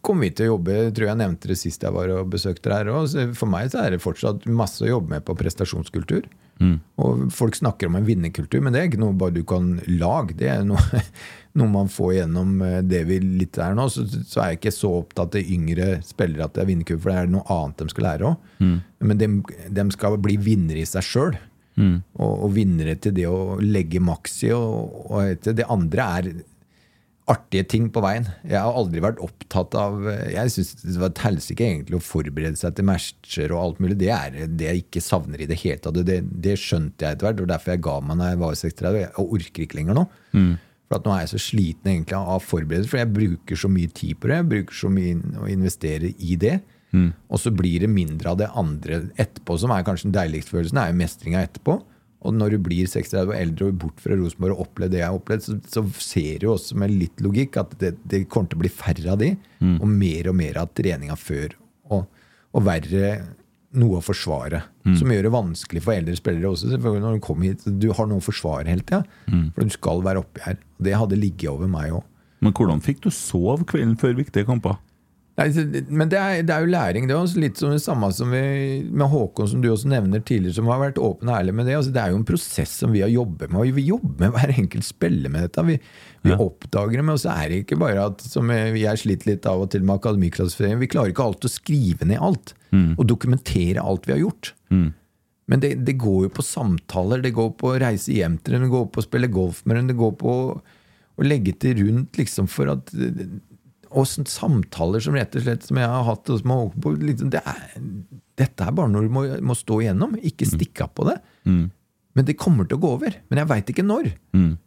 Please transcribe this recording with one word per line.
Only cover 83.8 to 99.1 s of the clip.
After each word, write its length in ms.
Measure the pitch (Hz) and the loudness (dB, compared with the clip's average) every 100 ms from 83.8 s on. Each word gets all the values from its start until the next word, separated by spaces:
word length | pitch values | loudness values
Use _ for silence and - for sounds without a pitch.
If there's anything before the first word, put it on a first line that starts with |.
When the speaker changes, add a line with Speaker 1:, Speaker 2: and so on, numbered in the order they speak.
| 139 | 2
Speaker 1:
jobber 380 | 233 - 71 95 | 0 -2 2 2
med 80 | |
hver 180 | 120 139 123 | 4 2 2
enkelt 240 | 95 110 | 0 -2
spiller 480 | - - 175 - 135 | -8 -2 0 0 0
med 140 | 151 175 | -2 -2
dette. 180 | - | 0
Vi, 140 | 170 151 - - - - | 2 0 -4 -20 -20 0
vi 80 | - | 2
Speaker 2:
Ja. 20 | 95 | 4
Speaker 1:
oppdager 640 | 98 - - 101 104 120 | 0 -4 -4 -2 0 0
det, 40 | 156 | 0
men 80 | 151 | 0
så 160 | 175 | 0
er 160 | 165 - | -2 -2
det 140 | 190 | -2
ikke 140 | - 147 | -2 0
bare 240 | 165 98 104 | 2 2 0
at, 100 | 98 | -4
som 320 | - - 117 | -6 -2 2
jeg, 240 | 117 110 110 | 2 2 2
jeg 180 | 107 110 | 0 0
sliter 300 | 107 95 - | 0 0 0
litt 140 | 101 - | 0 0
av 140 | 92 | 0
og 60 | 98 | 0
til 80 | 101 | 2
med 140 | 95 98 | 2 2
akademiklassifisering, 760 | 117 101 87 - 92 - 101 110 | 2 2 2 0 -2 0 0 2
vi 60 | 127 | 0
klarer 220 | 165 107 | 2 0
ikke 100 | 87 | 0
alltid 240 | 120 95 123 | -2 0 -4
å 80 | - | -6
skrive 480 | - 147 101 143 87 | -2 2 2 2 0
ned 80 | 110 | 2
alt, 320 | - 156 - - _ | 2 0 -4 -20 _
Speaker 2:
Mm. 240 | 98 85 85 | 4 4 4
Speaker 1:
og 80 | 117 | 2
dokumentere 720 | 120 123 127 - 95 87 92 | 4 2 0 0 0 2 0
alt 220 | - 95 - | 0 -2 0
vi 60 | |
har 80 | 143 | 0
gjort. 320 | 180 - - - _ | 0 -2 -14 -18 _
Speaker 2:
Mm. 220 | 95 82 78 _ _ _ _ - | 2 2 -2 _ _ _ _ 0
Speaker 1:
Men 120 | 131 | 2
det, 240 | 143 127 | 2 0
det 120 | 123 135 | 0 0
går 260 | 113 95 | 2 2
jo 40 | 95 | 2
på 160 | - | -2
samtaler, 800 | - - 113 82 - 95 92 127 | -6 -2 0 0 -2 -2 0 0
det 100 | 127 | 0
går 220 | 113 113 - | 0 -2 0
på 160 | 127 | 0
å 80 | 131 | 2
reise 320 | 127 101 - | 2 0 0
hjem 240 | 127 85 82 | 0 0 -2
til 80 | - | 0
dem, 100 | 123 127 | 2 2
det 20 | |
går 160 | 127 113 | 2 0
på 80 | - | -4
å 80 | |
spille 240 | - | -2